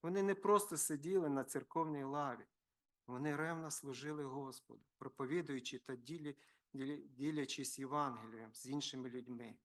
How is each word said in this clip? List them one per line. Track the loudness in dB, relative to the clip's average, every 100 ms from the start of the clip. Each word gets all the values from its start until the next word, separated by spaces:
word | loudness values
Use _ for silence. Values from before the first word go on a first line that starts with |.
Вони | 2 4
не | 4
просто | 4 8 8 8 0
сиділи | 2 2 4 4 6
на | 2
церковній | 2 -2 -2 0 0 0
лаві, | -2 0 0 -2 -8 _ _ _ _ _ -8
вони | -2 0 2
ревно | 0 0 -4
служили | -6 -6 -6 -4 -4
Господу, | -4 -4 -6 -10 _ -20 _ _
проповідуючи | -12 -4 0 0 0 -2 -4 -8
та | -6 -8
ділі-, | -6 -6 -6 -8 -16 _ _
ділі-, | -4 -4 -4 -8
ділячись | -2 0 2 0 -2 -4 -4
Євангелієм | 0 2 2 -2 -8 -12 -12
з | -12 -4
іншими | -2 -2 -4 -6
людьми. | -6 -6 -8 -8 -12